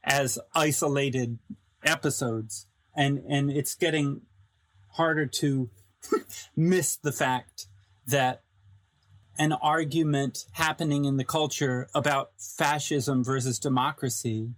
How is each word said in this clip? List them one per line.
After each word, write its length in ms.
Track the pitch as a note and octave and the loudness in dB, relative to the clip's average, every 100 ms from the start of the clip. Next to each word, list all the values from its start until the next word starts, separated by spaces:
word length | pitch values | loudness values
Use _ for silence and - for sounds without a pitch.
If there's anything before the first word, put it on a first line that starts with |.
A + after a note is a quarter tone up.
as 340 | - C#3 C3+ - - | 2 0 0 -4 -4
isolated 840 | - D#3 C#3+ D#3 C#3+ C#3 B2+ A#2+ A#2 _ - _ _ | 2 2 2 0 0 0 -2 -4 -6 _ -20 _ _
episodes. 840 | D3+ D#3+ D3+ - B2+ A2+ A2 - - _ _ - | 0 2 0 -2 -2 -4 -6 -12 -16 _ _ -2
And, 280 | C#3 C#3+ - | 0 0 -2
and 220 | C#3+ C#3+ | -2 0
it's 240 | C#3 C#3 - | -2 -4 0
getting 460 | E3+ D#3 C#3+ C#3+ - _ _ _ _ _ _ | 0 2 0 -2 -10 _ _ _ _ _ _
harder 320 | - E3 D#3 D3 | 0 2 2 0
to 440 | - D3 C3+ B2 - _ _ - | 0 0 0 -2 -8 _ _ -4
<laughs> 440 | - - - - - | -2 -2 -16 -10 0
miss 400 | D#3+ F#3 D#3 - | 2 4 0 -4
the 140 | D3+ | -4
fact 560 | C3+ C3+ B2+ - - - - _ _ - | 0 0 0 -4 -18 -18 -20 _ _ -2
that 340 | C#3 B2+ - _ _ - - _ _ _ - _ - | 2 2 -2 _ _ -20 -20 _ _ _ -20 _ 0
an 160 | D3+ | 0
argument 920 | D#3 D3+ D#3 D3+ D3+ D#3 C#3+ C#3 - - | 2 2 2 0 0 2 2 0 -4 -14
happening 520 | - D#3+ D3+ E3 C#3+ C#3+ | 0 0 2 0 0 2
in 120 | C3+ | 0
the 60 | |
culture 640 | B2+ D#3+ D3+ - C#3+ B2 B2 D3+ | 0 0 0 0 -2 -2 -2 -2
about 360 | D3 C#3 C3 _ | 0 0 -2 _
fascism 880 | - - D3+ D3+ C#3+ D3 C3+ C3+ | -18 -2 0 0 0 -2 0 0
versus 340 | B2 C3+ B2+ A#2+ | 0 0 -2 -2
democracy 920 | D3 B2+ C3 D#3 C3 - A#2+ A2 A2+ | 0 2 0 0 -4 -4 -4 -4 -6